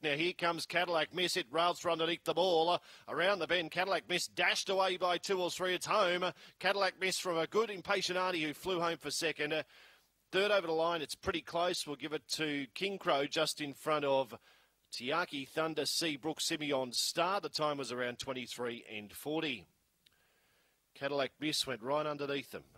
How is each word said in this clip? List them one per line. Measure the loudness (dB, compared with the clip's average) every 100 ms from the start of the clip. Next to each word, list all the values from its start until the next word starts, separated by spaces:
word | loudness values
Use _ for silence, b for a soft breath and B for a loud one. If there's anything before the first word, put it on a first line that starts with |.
Now | -2 0
here | 0
comes | 0 0 0 0
Cadillac | 0 2 2 0 0
Miss. | 0 0
It | 0
rails | 2 2 2
through | -2
underneath | 0 0 0 0
them | 2
all. | 6 6 4
Uh, | 2 B B -6
around | 0 2 2
the | 2
bend, | 0 0
Cadillac | -2 0 0 0
Miss | -2 -2
dashed | 0 2 2 2
away | 2 2 2
by | 0 0
two | 0 0
or | 0
three. | 0 -2
It's | -2 2
home. | 4 4 2
Uh, | -2 -4 B _
Cadillac | 0 2 0 0
Miss | -2 0
from | 0 0
a | 2
good | 2 0
Impatient | -4 0 0 0 0
Artie | 0 0
who | -2
flew | -4 -2 0
home | 0 -2
for | -4
second. | -2 -2 -2 -2
Uh, | -2 -4 B B B B _ _
third | 0 4
over | 4 4
the |
line, | 2 2 0
it's | -4 -4
pretty | -4 -4
close. | -4 0 0 0 -4
We'll | -6
give | -6
it | -6 -6
to | -2 0 -2 -4
King | -4 -4 -2
Crow | 2 2 2
just | 0 0 -2
in | -8
front | -6 0 2
of | 4 4 2 -6 b b b b _
Tiaki | -8 -2 0 0 -6 -6
Thunder, | -2 -2 0 -2
Seabrook, | 0 -2 -2 -4 -2
Simeon | -2 -2 0 0 0
Star. | -2 0 2 2 0
The | -2
time | -2 0 0
was | -4
around | -2 -4 -4
twenty-three | -6 -6 -8 -6 -6 -6 -10
and | -10 -10
forty. | -10 -4 -2 -2 -4 -10 _ _ _ _ b b b b b b b _
Cadillac | -8 -4 -2 -2 -2
Miss | -2 -2 -2
went | -4
right | -2 -2 -2
underneath | -4 -4 -4 -6
them | -12 -14